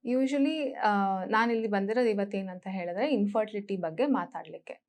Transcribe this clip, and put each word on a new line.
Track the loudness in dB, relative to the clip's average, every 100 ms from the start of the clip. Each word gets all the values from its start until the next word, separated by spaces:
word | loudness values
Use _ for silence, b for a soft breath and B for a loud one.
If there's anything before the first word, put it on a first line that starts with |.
| 0
Usually, | 2 2 4 2 2 -4
ಆ, | 0 2 2 2 0
ನಾನಿಲ್ಲಿ | 0 2 2 2 0
ಬಂದಿರೋದು | 0 0 2 2
ಇವತ್ತೇನಂತ | 2 -2 -4 -6 -10 -8
ಹೇಳಿದ್ರೆ | -6 -4 -2 0
ಇನ್ಫರ್ಟಿಲಿಟಿ | 2 2 2 0 -4 -4 -4
ಬಗ್ಗೆ | -4 -2 0
ಮಾತಾಡ್ಲಿಕ್ಕೆ. | 2 -2 -10 -12 -16 -16 -18